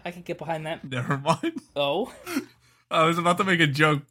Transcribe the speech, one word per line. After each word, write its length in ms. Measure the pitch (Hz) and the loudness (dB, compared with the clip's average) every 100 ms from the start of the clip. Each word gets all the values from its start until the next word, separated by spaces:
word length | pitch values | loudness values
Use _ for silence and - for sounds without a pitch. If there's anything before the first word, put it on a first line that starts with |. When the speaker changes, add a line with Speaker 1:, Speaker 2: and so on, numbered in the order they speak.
Speaker 1:
I 60 | 175 | -14
can 120 | 175 | -12
get 140 | 175 156 | -10 -8
behind 280 | 151 160 156 | -6 -6 -6
that. 160 | 165 | -10
Speaker 2:
Never 340 | 135 127 123 139 | -6 -6 -4 -2
mind. 440 | 143 160 330 330 _ 143 | 0 0 -2 -8 _ -4
Speaker 1:
Oh? 360 | 143 160 262 - - 320 - _ _ _ _ | -2 -2 -4 -10 -8 -8 -8 _ _ _ _
Speaker 2:
I 140 | 170 | 2
was 140 | 160 170 | 2 2
about 200 | 170 175 | 2 2
to 60 | |
make 160 | 190 170 | 2 4
a 80 | 156 | 4
joke, 340 | 139 156 147 - | 4 4 2 -2